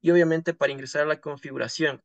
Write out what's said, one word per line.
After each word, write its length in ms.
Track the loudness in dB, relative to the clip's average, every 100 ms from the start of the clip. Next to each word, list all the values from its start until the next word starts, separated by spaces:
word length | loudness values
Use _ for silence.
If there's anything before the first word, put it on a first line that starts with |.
Y 120 | 4
obviamente 420 | 4 4 2 -2
para 160 | -2 -2
ingresar 320 | -4 -8 -4
a 40 | -2
la 140 | -2
configuración 840 | -6 -12 -12 -8 -8 -2 -2 -4